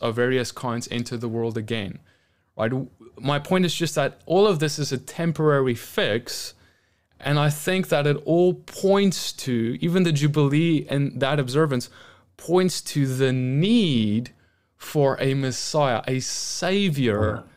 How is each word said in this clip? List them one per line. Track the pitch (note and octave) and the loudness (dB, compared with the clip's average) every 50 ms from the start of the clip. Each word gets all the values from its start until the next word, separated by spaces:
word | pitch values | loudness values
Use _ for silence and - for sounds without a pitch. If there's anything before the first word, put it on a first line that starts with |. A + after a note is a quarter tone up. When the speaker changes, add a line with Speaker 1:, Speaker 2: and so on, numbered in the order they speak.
| - | -4
Speaker 1:
of | A#2+ A2 | -4 0
various | A#2+ A#2+ B2 C3 B2+ A#2+ - - | 0 0 2 2 0 -2 -4 -6
kinds | - - B2 A#2 A#2+ - - | -8 -6 -6 -6 -6 -6 -6
enter | - A#2+ A#2+ - B2+ | -6 -6 -6 -6 -8
the | A#2 A#2+ A#2 | -8 -8 -6
world | A2 A#2 A2+ A#2 A2 | -4 -4 -4 -4 -4
again, | A#2 G#2+ G#2+ A#2 A2+ G2+ F#2 - - - _ _ _ _ _ _ _ _ _ _ - | -6 -6 -6 -6 -6 -6 -8 -10 -14 -18 _ _ _ _ _ _ _ _ _ _ -4
right? | A2 A2+ B2+ C3 C#3 - - _ - - - - | -2 -2 -2 -4 -6 -8 -14 _ -20 -20 -20 -6
My | B2+ C#3 C#3+ C#3+ | -4 -2 -2 -2
point | D3 - F#3 F#3 F3+ | 0 0 2 2 2
is | E3 - | 2 0
just | - E3+ D3+ - | -2 -4 -2 0
that | D#3 C#3 C3 - - _ | 0 -2 -2 -4 -8 _
all | - D#3+ F#3+ G#3 | 0 2 4 4
of | G#3+ F#3+ D3 | 4 4 2
this | D#3 D3+ D3 - | 0 -2 -2 -2
is | C#3+ - C#3 | -4 -4 -4
a | B2 | -6
temporary | - - - - E3 E3+ D#3 - D#3 D3+ C#3+ C#3 C3+ C3 A#2+ | -6 -10 -8 -4 -2 -2 0 2 2 4 4 4 4 2 0
fix, | A2+ - - - - F#3+ B2 G#2 A#2+ - - - - - - - _ _ _ _ _ _ _ _ _ _ _ _ _ | -2 -6 -6 -2 -2 0 0 0 -2 -2 -6 -10 -10 -10 -12 -16 _ _ _ _ _ _ _ _ _ _ _ _ _
and | - C#3 D3 D3+ | -2 0 2 2
I | D3 D3 | 2 2
think | D3 - - F#3+ F#3 F#3 F#3 - | 0 -2 -2 -2 0 0 0 0
that | E3+ D3 C#3+ | 0 2 2
it | D3 C#3+ C#3+ - | 2 0 0 0
all | - D#3+ F3 F3+ F3+ F3+ | 2 4 4 4 4 2
points | F3+ - - - - - F#3+ G3 G3+ G3+ G3 - - - - - | 0 -6 -14 -10 -2 2 4 4 4 4 2 2 0 -6 -8 -10
to, | - - C3+ B2 A#2 A2+ A2+ C3+ C#3+ | -8 -4 -2 -2 0 0 -2 -2 -2
even | - E3+ E3+ F#3+ F#3 | -2 0 2 2 2
the | E3+ D#3 | 2 2
Jubilee | C#3 D3 D3 D3 D3+ C#3+ C#3 C#3+ D3+ E3+ E3+ D#3+ C#3+ D3 - | 2 2 2 4 4 2 4 4 2 2 4 2 0 0 -2
and | C3+ C#3 C#3+ C3+ - B2+ | -2 -2 -2 -2 -2 -2
that | C3+ C3+ D3 D3 | -2 0 0 0
observance, | C3+ B2 B2+ D3 D#3+ D3 C3+ B2 - - - - - - - _ _ _ _ | -2 0 0 0 2 2 0 -2 -4 -6 -14 -20 -20 -20 -20 _ _ _ _
points | - - - E3+ F3+ F#3 F3+ - - - | -16 -4 0 2 2 2 2 0 -4 -8
to | - - D3 C#3 | -6 -2 0 0
the | C3 C3 B2+ C3+ C3 B2+ | 0 2 2 2 2 2
need | C3 B2+ B2+ C3 C#3+ E3+ G3+ A#3 A#3+ G#3 E3 C3+ A#2 A2 G#2 G#2 A2+ B2 - - _ _ _ _ _ _ _ _ | 0 0 0 0 0 2 4 4 4 4 2 2 2 2 2 0 -2 -2 -6 -12 _ _ _ _ _ _ _ _
for | _ - - - D3+ C#3 C3+ C3 - | _ -18 -4 0 2 2 2 2 0
a | - C3+ C3+ | 0 -2 0
Messiah, | C#3 C3+ C3 B2 - - - - D#3 D3 C3+ A#2 G#2+ - | 0 -2 -4 -4 -6 -8 -4 0 0 2 2 0 0 -2
a | - C3 C3 | -2 -4 -4
savior | B2 - - - - - - - F3+ F3 F#3+ G3+ G3+ F#3 D3 C#3 B2+ A#2 G#2 G#2+ G#2+ G#2+ G#2+ A2 - | -4 -6 -8 -8 -8 -8 -6 -4 -2 -2 0 0 0 0 0 0 0 0 2 2 0 0 -2 -4 -10
Speaker 2:
Yeah. | - _ | -16 _